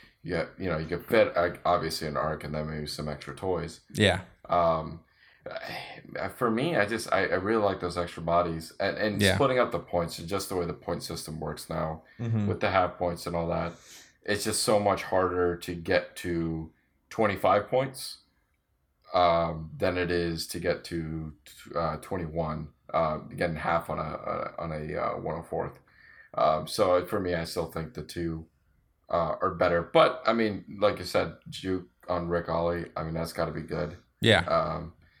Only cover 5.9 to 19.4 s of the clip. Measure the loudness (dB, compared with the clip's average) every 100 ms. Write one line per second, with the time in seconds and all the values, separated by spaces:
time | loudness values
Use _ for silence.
5.9 | -14 -12 -8 -8 -2 0 2 2 2 2
6.9 | 0 0 2 2 2 2 4 2 2 -2
7.9 | -2 -4 -4 2 2 2 -2 -8 -4 -2
8.9 | 0 0 4 4 6 4 4 2 0 -2
9.9 | -2 0 -4 -6 -4 -2 -2 -2 -4 -6
10.9 | -6 -6 -8 -8 -8 -6 -8 -6 -2 -2
11.9 | -4 -12 -6 0 2 2 2 2 4 2
12.9 | 0 -2 -2 -4 -2 0 0 -2 -6 -16
13.9 | -20 -20 _ -4 -2 0 0 4 4 4
14.9 | 2 2 2 2 2 2 0 -4 -6 0
15.9 | 0 0 -6 -4 -2 0 -2 -6 -14 _
16.9 | _ _ 0 0 2 4 4 4 0 0
17.9 | -4 -12 -14 _ _ _ _ _ _ _
18.9 | _ -2 4 4 4